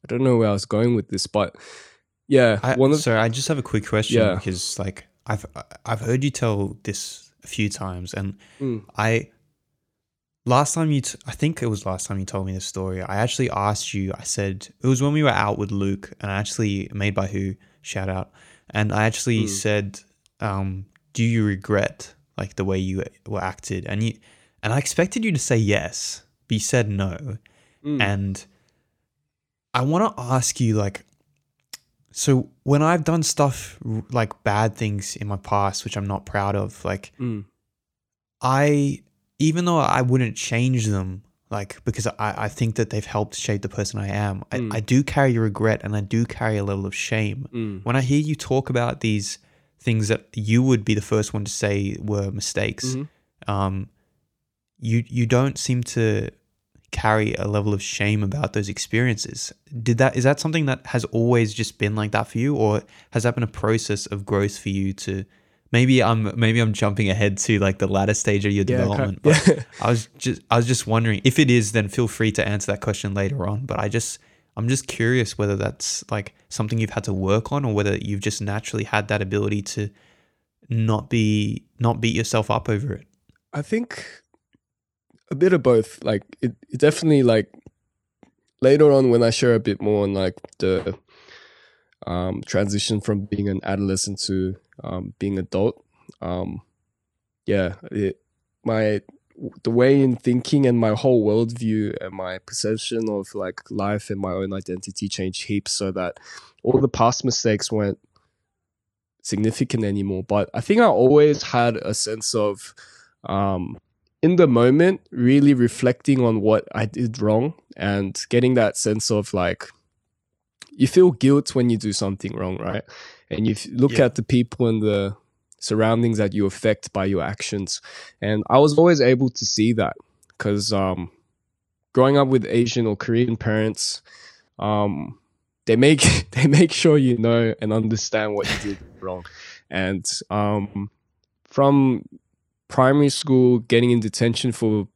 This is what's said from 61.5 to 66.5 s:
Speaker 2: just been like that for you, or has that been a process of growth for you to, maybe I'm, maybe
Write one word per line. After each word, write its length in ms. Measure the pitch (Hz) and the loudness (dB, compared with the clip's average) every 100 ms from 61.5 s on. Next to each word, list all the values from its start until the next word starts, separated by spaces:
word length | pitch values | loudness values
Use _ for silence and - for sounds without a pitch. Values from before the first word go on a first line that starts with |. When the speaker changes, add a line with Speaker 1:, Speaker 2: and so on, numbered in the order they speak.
Speaker 2:
just 240 | 107 113 - | -2 -6 -2
been 160 | 104 | -2
like 180 | 107 107 | -2 -2
that 160 | 104 104 | -2 -4
for 100 | 113 | -2
you, 180 | 131 143 | -2 2
or 260 | 110 104 - - _ | 2 0 -4 -20 _
has 120 | 120 | -2
that 100 | 117 | 0
been 100 | 117 | 0
a 20 | 113 | -4
process 580 | - 110 113 - 101 - | -2 0 0 0 -6 -4
of 180 | 104 101 | -8 -2
growth 320 | 101 101 - | 0 0 -4
for 100 | - | -4
you 220 | 98 98 | -2 -4
to, 300 | 98 - 98 98 _ _ _ _ | -4 -8 -8 -8 _ _ _ _
maybe 300 | 120 127 127 | 2 6 6
I'm, 360 | 107 113 107 - | 4 2 0 0
maybe 220 | 113 | 2